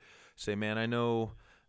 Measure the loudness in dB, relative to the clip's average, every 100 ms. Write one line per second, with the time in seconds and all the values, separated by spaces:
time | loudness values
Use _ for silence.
0 | -10 -20 -20 -8 -4 -2 0 0 0 2
1 | 2 2 0 -6 -20 -20